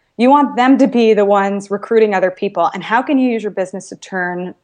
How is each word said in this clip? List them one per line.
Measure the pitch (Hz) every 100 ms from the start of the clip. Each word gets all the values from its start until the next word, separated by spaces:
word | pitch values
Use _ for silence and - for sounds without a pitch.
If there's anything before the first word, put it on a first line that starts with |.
| _ -
You | 247
want | 285 269 196
them | 247 269
to | 269
be | 240 226
the | 208
ones | 202 202 196 202 196
recruiting | 202 - 233 220
other | 190 185
people. | 185 202 190 170
And | 196
how | 160 226
can | 262 277
you | 254
use | 226
your | 208
business | 196 185 196 -
to | -
turn, | - 185 180 180 180 -